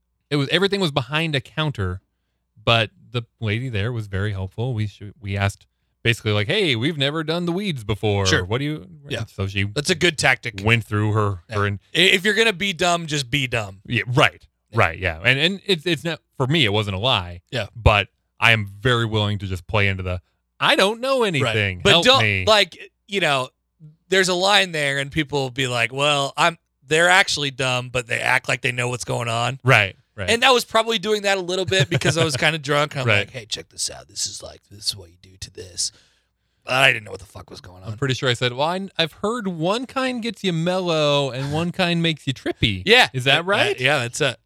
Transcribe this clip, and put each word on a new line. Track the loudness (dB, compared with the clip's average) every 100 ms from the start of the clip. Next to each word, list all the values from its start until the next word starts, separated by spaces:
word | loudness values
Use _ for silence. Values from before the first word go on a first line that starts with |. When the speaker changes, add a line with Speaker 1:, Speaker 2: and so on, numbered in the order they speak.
| _ _ _
Speaker 1:
it | -2
was, | 2
everything | 2 2 0
was | -2
behind | -2 -2 -2 -2
a | -2
counter, | -4 -4 -4 -2 -4 -4 -12 _ _ _ _ _
but | 2 2 0 _ -10
the | -8 -8 _
lady | -4 -2 -4
there | -4 -4
was | -6 -6
very | -4 -4
helpful. | -4 -6 -6 -4
We | -2 -4
sh-, | -6 -18 -12
we | -6 -2
asked | -2 -2 _ _ _ _
basically, | -2 0 0
like, | 0 0
"Hey, | 0 0 0
we've | -2 -2
never | -2 -2
done | -4 -2 -2
the |
weeds | -2 -2 -4
before. | -4 -2 0 2 2
Speaker 2:
Sure. | 2
Speaker 1:
What | 0 -4
do |
you?" | -4 -8 -12 -20 -10
Speaker 2:
Yeah. | -8 -6
Speaker 1:
So | -6 -4
she | -2
Speaker 2:
That's | -2 -2 -2
a |
good | 0 0 2
tactic. | 2 2 -4 -4
Speaker 1:
went | 2 2
through | 0 -2 0
her, | 0 0 -4 -6
Speaker 2:
Yeah. | -2
Speaker 1:
her | -2
in- | -4 -4
Speaker 2:
I-, | 2
if | 4 4
you're | 2
gonna | 2 0
be | 0 -4
dumb, | -2 0 0 -2
just | -4 -2
be | -2 -2
dumb. | -4 -6 -12 -4
Speaker 1:
Yeah, | -2 0
right, | 4 4 2 _ _ _
Speaker 2:
Yeah. | 2
Speaker 1:
right, | 2 2
yeah. | -4 0
And, | 0 2
and | 0 -2
it's, | -2 -2 0
it's | -2
not, | -4 -8 _ -4
for | 0
me, | 4
it | 4
wasn't | 2 0 -2
a |
lie. | 0 0 -2 -12 -8
Speaker 2:
Yeah. | -6 -6 0
Speaker 1:
But | 2 2 0 _ _ 0
I | 2
am | 2 0
very | -4 0 0 0
willing | 0 0 -2
to | -6
just | -8 -2
play | 0 0
into | -2
the, | -4 -6 -8 _ _ -2
"I | 2 4
don't | 2 0
know | -2 0
Speaker 2:
Right. | 0
Speaker 1:
anything. | 0 0 0 -2 0
Speaker 2:
But | 2
Speaker 1:
Help | 4
Speaker 2:
don't, | 6 4
Speaker 1:
me." | 2 2 2
Speaker 2:
like, | 2 2 -6 -20 _ -8
you | -2
know, | 0 0 -4 _ _ _ -20 _ 0
there's | 2 2
a |
line | 2 4 4 2
there, | -2 -2 -2
and | -4
people | -4 -2 -2
will | -2
be | -2 -2
like, | 0 -2
"Well, | 0 0 0 -2 0
I'm," | 0 0 _ _ -2
they're | 4 6
actually | 6 4 -2 -4
dumb, | -4 -2 -2 -4
but | -6 -4
they | -2
act | 0 0 0
like | -4
they | -2
know | -2 -4
what's | -4
going | -4 -4 -2
on. | -2 -2 -2
Speaker 1:
Right, | 4 4 4 -4 _
right. | -6 -2
Speaker 2:
And | 2
I | 4
was | 2
probably | 2 0 0 -2
doing | -2 -2
that | 0 -2
a |
little | -2 -4
bit | 0 0 2
because | 0 0 0
I |
was | 0 0
Speaker 1:
<laughs> |
Speaker 2:
kinda | 0 0
drunk. | 0 0 0
And | -2
I'm | 0
Speaker 1:
Right. | 0 0
Speaker 2:
like, |
"Hey, | -10 -10
check | -12 -10
this | -10 -8
out. | -10 -16
This | -8 -8
is, | -8
like, | -16 -18 _
this | -10 -8
is | -8
what | -12
you | _
do | -20 -18
to | -16
this." | -16 -12 -6 -6 -8 _ _ _ _ _ _
But | -2
I | 4 4
didn't | 2
know | -4
what | -16
the | -16
fuck | -20 -18
was | -20
going | -20 -16
on. | -14
Speaker 1:
I'm | -4
pretty | -4
sure | 0 0
I |
said, | 0 -2
"Well, | 0 -2
I, | -2 -6 -4
I've | -4
heard | -4 -4 -4 -4
one | -2 -2 -2 -4
kind | -4 -4 -4
gets | -6 -4
you | -2
mellow | 0 0 0 0 2 2 2 0
and | -4 -4
one | -2 -2
kind | 0 0 2
makes | 0 0 -4
you |
trippy." | -4 -6 -2 -2 0 4
Speaker 2:
Yeah. | 4 4
Speaker 1:
Is | 0
that | 2 2
Speaker 2:
Uh, |
Speaker 1:
right? | 2 0 0 0
Speaker 2:
yeah, | 2 2
that's | 0 -2
it. | -2 -2